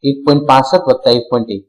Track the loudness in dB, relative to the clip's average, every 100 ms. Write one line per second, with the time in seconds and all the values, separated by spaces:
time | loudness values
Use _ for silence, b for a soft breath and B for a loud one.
0 | -4 -4 0 0 2 2 2 0 0 0
1 | 2 0 0 -4 -4 -10